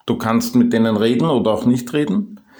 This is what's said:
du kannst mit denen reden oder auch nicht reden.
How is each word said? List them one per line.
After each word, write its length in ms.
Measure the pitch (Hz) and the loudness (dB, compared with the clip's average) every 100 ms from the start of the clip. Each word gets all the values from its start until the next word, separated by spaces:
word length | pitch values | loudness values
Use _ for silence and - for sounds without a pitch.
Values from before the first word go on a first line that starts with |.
| - | -6
du 120 | 120 | -4
kannst 400 | 110 117 120 123 | 0 -2 0 2
mit 160 | 120 | 2
denen 240 | 117 113 104 | 2 2 2
reden 280 | 113 120 165 | 2 2 0
oder 260 | 135 110 | 0 0
auch 140 | 104 120 | 0 0
nicht 280 | 123 - | 0 -2
reden. 480 | 151 151 208 202 - _ - | -2 -2 -2 -4 -10 _ -20